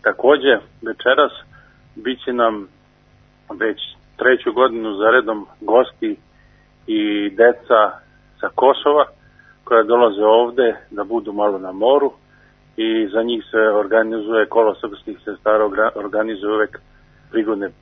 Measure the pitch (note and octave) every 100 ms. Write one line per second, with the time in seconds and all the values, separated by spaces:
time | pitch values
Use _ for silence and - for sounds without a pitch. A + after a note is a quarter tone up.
0 | A2 - B2+ D3 C#3 A#2+ - _ A2+ G#2+
1 | B2 C#3 D3 - - - _ _ _ -
2 | B2 B2+ - B2 A#2 G#2+ F#2+ _ _ _
3 | _ _ _ _ - F#2+ A2 G2+ - -
4 | _ - B2 B2 B2 A2+ C3 A#2 A2 G2
5 | A2 B2 G#2+ G#2+ G2 _ - A#2 B2+ -
6 | A2+ G2+ _ _ _ _ _ _ - A2
7 | G#2 G#2 G2+ F#2+ A#2 A#2+ - A#2 G#2 -
8 | _ _ _ _ G2 - C3 C3 D3+ D3
9 | C#3 _ _ _ _ _ - A#2 G#2+ A#2+
10 | A#2 G2+ G#2+ A#2 A#2+ B2 A#2+ G#2 - G2+
11 | G2 A2+ G#2 G2+ G#2 G2 F#2 F#2+ A2+ C#3+
12 | C#3 - _ _ _ _ _ - A2+ A2+
13 | G#2 G#2+ A#2 A#2 - A2+ A2 G#2 F#2+ A2
14 | A2 A2+ G#2 A2+ G#2 A#2 A2 - A2 G2+
15 | - G2 - F#2+ G#2+ G#2+ G#2+ G2 A2+ G#2+
16 | G2+ G#2+ A2 G2+ G#2 G#2+ G#2 - _ _
17 | _ _ _ A2+ G#2+ G#2 G2 -